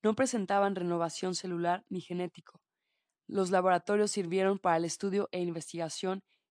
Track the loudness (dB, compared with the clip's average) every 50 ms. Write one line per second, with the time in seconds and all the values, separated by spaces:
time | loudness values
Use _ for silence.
0 | 0 0 2 2 0 0 0 -2 0 2 2 4 4 2 2 0 -2 0 0 0
1 | 0 -2 -2 -4 -4 -4 -4 -4 -4 -4 -4 -2 0 0 0 -2 _ -8 -8 -8
2 | -8 -6 -6 -4 -4 -6 _ -14 -20 -20 _ -20 _ _ _ _ _ _ _ _
3 | _ _ _ _ _ -6 -2 0 0 2 2 4 4 4 4 4 2 0 2 2
4 | 2 0 0 -4 -4 0 0 2 2 2 2 2 2 2 2 2 2 -2 -4 -4
5 | -4 0 0 0 -2 -2 -4 -4 -4 -4 -6 -8 -10 -10 -8 -6 -6 -6 -6 -4
6 | -4 -4 -4 -4 _ _ _ _ _ _